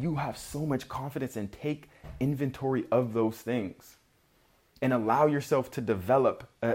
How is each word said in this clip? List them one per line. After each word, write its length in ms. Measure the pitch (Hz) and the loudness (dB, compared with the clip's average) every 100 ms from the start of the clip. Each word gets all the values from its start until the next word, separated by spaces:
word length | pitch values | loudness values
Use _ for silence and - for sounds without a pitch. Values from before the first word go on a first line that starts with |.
you 140 | 160 147 | -2 -2
have 200 | 131 - | -4 -6
so 300 | - 143 156 | -8 -6 -2
much 220 | 131 - | -2 -2
confidence 480 | - 139 127 127 110 | -8 -6 -6 -6 -6
in. 120 | 104 | -8
Take 400 | - 147 151 - - - - | -6 -6 -6 -8 -20 -14 -2
inventory 680 | 135 139 139 - 135 131 - | -2 0 -2 -2 -2 0 2
of 220 | 120 123 | 2 2
those 240 | 113 113 110 | 2 0 0
things 600 | 113 123 95 - - - _ _ _ _ _ _ _ _ | -2 -2 -2 -8 -20 -20 _ _ _ _ _ _ _ _
and 100 | 131 | 0
allow 340 | 127 110 123 151 | 2 2 4 4
yourself 440 | 143 - 139 127 | 4 2 0 0
to 80 | - | -4
develop, 680 | 113 101 92 131 120 - - _ | -2 0 4 4 4 2 -6 _
uh, 100 | 117 | -2